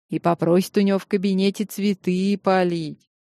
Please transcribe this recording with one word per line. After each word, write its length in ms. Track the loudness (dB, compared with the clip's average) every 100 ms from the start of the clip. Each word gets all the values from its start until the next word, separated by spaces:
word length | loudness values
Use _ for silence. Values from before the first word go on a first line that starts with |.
| _
и 100 | -4
попросит 580 | -2 0 2 2 2 0
у 40 |
него 160 | 0 0
в 80 | -2
кабинете 600 | -2 0 0 0 -2 -6
цветы 760 | -4 -2 -2 -2 -2 -2 0
полить. 680 | 0 2 0 -2 -8 -12 _ _